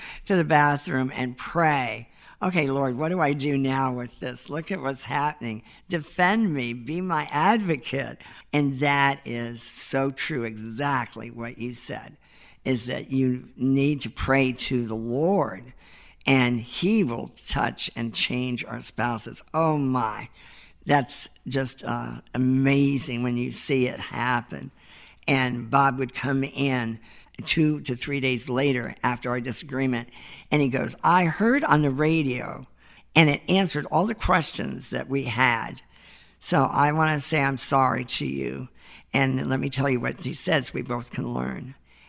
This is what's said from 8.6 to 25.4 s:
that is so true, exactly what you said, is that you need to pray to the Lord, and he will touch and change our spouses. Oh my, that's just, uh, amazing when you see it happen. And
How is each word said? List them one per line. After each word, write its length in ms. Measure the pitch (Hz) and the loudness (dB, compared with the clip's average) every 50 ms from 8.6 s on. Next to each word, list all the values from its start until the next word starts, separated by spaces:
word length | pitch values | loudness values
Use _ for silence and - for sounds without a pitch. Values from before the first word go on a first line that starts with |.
| 147 139 135 127 | 2 2 0 0
that 420 | 147 143 143 143 139 139 139 135 - | 0 2 4 4 4 4 2 0 -6
is 360 | - 120 120 117 117 120 113 | -8 -6 -6 -6 -8 -8 -10
so 520 | - - - - - - - 135 135 139 | -12 -12 -10 -8 -6 -2 0 0 0 0
true, 320 | 135 - - - 156 120 117 | -2 -4 -6 -4 -4 -4 -4
exactly 840 | 110 110 107 110 113 110 117 143 143 139 127 117 - - 117 113 120 | -4 -6 -8 -10 -10 -6 -4 -2 0 0 0 -2 -4 -8 -14 -14 -12
what 280 | 123 120 117 120 - - | -12 -10 -10 -10 -8 -8
you 140 | 117 123 | -8 -8
said, 440 | 120 120 - - 123 107 - - 147 - _ _ - - - - - - - | -6 -8 -8 -8 -8 -10 -10 -14 -20 -20 _ _ -20 -20 -20 -20 -20 -6 -2
is 220 | 135 131 117 120 | -2 0 0 -2
that 240 | 123 135 127 - - | -4 -6 -8 -4 -2
you 380 | 131 131 131 127 123 127 - - - | 0 2 2 2 0 -2 -6 -12 -6
need 460 | - 127 135 135 139 139 147 151 135 | -2 2 2 4 4 4 2 2 0
to 80 | - 117 | -4 -8
pray 420 | - - - - 135 135 135 131 | -6 -4 0 2 4 4 4 2
to 340 | 120 - - - 135 123 120 | 0 -2 -2 0 0 0 0
the 80 | 107 113 | -2 -4
Lord, 800 | 113 113 117 120 135 156 180 202 190 139 110 98 - 120 - - - - - - - - - - _ - | -4 -4 -2 -2 0 2 2 4 2 2 0 -4 -10 -14 -18 -20 -20 -20 -20 -20 -20 -20 -20 -20 _ 0
and 340 | 139 135 131 123 123 123 117 | 4 4 4 4 4 2 -2
he 420 | 113 - - - - 196 220 220 | -4 -6 -4 0 2 4 4 4
will 300 | 180 120 117 - 123 - - - - - | 2 2 0 -4 -8 -10 -14 -10 -6 -4
touch 420 | - 139 - - 127 - - - - | -2 0 -2 -2 -2 -4 -6 -6 -4
and 180 | 120 117 117 - | -4 -6 -4 -4
change 500 | - - - - 123 127 127 123 113 - | -4 -4 -2 -2 -2 -2 -2 -4 -6 -6
our 160 | - 117 117 | -8 -10 -10
spouses. 600 | 120 - - - 113 120 117 107 - 117 117 - - - | -10 -8 -4 -2 -2 -2 -2 -4 -6 -10 -12 -14 -12 -4
Oh 240 | - 160 165 160 156 147 | 0 2 2 2 2 2
my, 500 | 139 131 131 127 113 107 104 107 113 - - - - - - - - - - _ - | 2 0 0 0 0 -2 -4 -6 -12 -14 -18 -20 -20 -20 -20 -20 -20 -20 -20 _ 0
that's 440 | - 147 139 135 - - - - - - - - - | 2 2 2 2 0 -4 -6 -8 -8 -10 -14 -8 -4
just, 340 | 127 135 135 127 - - | -2 -2 -2 -2 -6 -8
uh, 380 | - - 120 120 120 120 117 117 - - - | -6 -4 -4 -4 -4 -8 -10 -12 -12 -6 -2
amazing 880 | 123 131 127 131 131 135 135 139 139 143 139 139 131 - 127 120 117 | 0 2 4 4 4 4 4 6 6 4 4 2 0 -2 -4 -4 -2
when 160 | 123 123 120 120 | -2 -2 0 -2
you 140 | 123 127 | -2 -4
see 340 | 107 - - - 143 131 123 | -4 -4 -2 0 2 2 2
it 120 | 127 127 - | 0 -2 -6
happen. 720 | - - - 117 120 127 123 120 117 - - - - 135 - _ - - - - - - - - - | -10 -10 -4 -2 0 2 2 0 0 -4 -10 -10 -10 -12 -14 _ -20 -20 -20 -20 -20 -20 -20 -6 -2
And 440 | - 143 135 | 0 2 2